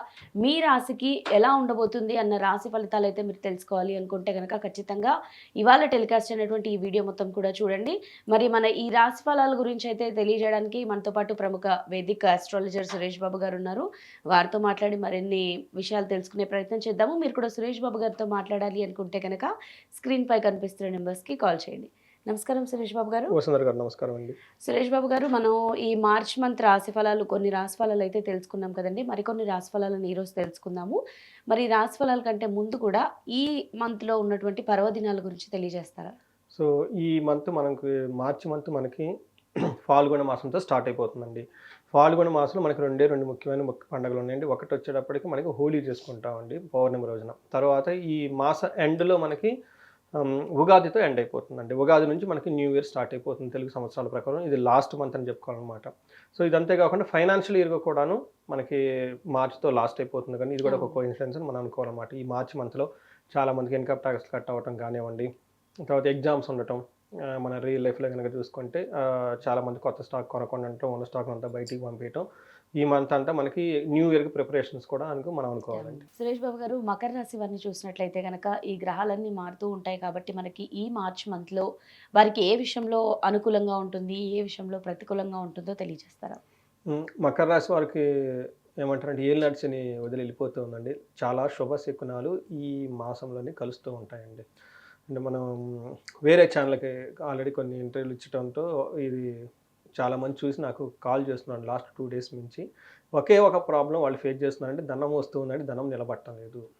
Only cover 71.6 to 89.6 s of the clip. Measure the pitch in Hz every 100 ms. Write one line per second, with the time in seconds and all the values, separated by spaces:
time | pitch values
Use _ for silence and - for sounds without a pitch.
71.6 | 120 127 123 113 120 147 190 - - -
72.6 | _ 143 143 143 135 143 139 160 139 156
73.6 | 170 151 151 151 165 156 147 147 135 139
74.6 | 127 135 - 135 156 139 147 165 123 120
75.6 | 107 110 113 135 - - 240 247 254 233
76.6 | 233 254 214 196 240 247 233 226 202 202
77.6 | 202 185 190 185 185 185 185 180 202 208
78.6 | - 196 180 175 208 202 214 196 180 180
79.6 | 208 196 185 185 185 175 180 185 180 180
80.6 | 202 196 220 233 185 185 214 180 175 190
81.6 | 190 - _ - - 208 214 214 180 233
82.6 | 247 247 226 226 220 - 196 208 214 208
83.6 | 202 196 190 185 185 196 202 202 202 -
84.6 | 190 190 185 175 - 196 190 185 180 170
85.6 | 175 202 180 156 - _ 170 - _ _
86.6 | _ _ - 151 160 - 147 139 165 170
87.6 | 151 175 151 156 147 139 135 127 127 -
88.6 | _ - 139 135 143 135 139 147 151 143